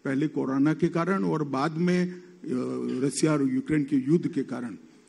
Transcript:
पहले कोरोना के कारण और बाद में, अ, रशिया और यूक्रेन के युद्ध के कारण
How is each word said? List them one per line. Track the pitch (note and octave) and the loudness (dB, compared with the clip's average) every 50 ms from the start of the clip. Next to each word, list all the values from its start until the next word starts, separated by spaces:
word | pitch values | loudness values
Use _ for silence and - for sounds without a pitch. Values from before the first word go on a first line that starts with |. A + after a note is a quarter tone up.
| - | -6
पहले | C#3 C3+ C3+ D3+ D3 | -2 0 0 0 0
कोरोना | - C#3+ C3+ B2+ C3+ C3+ C#3 D#3 D#3 | 0 -2 -2 0 2 2 4 2 4
के | D#3+ F3 E3 | 2 0 0
कारण | E3 E3 E3+ F3 G3 F#3+ G3 | 2 0 0 0 0 0 0
और | F3 D#3+ D#3 D3+ | 0 0 -2 -2
बाद | C#3 C3 C3 C#3 E3 | -2 -2 -2 -2 -2
में, | D#3 D#3+ F3 F3 F3+ F3+ F3+ F3+ | 0 0 2 2 2 2 0 -2
अ, | F3+ - - - - - - - B2+ B2 B2 B2+ B2+ B2+ B2 B2 B2 B2+ C3+ | -4 -12 -16 -20 -20 -14 -6 -4 -4 -2 -2 -4 -4 -4 -4 -4 -2 -2 -2
रशिया | C#3+ - - - D#3 | -2 0 2 2 2
और | D3+ D3 C#3 C3+ B2+ | 4 2 2 2 0
यूक्रेन | C3 C3 - D#3 D3+ C#3+ | 0 0 0 0 0 0
के | C3+ D3+ | 2 0
युद्ध | C3+ B2+ C3+ D#3+ F3 - - | 0 2 4 2 2 2 0
के | - C#3+ | -2 -2
कारण | A#2+ - A#2 B2 B2 A#2 F2+ - - - - - _ | -4 -4 -6 -8 -8 -10 -12 -14 -18 -20 -20 -20 _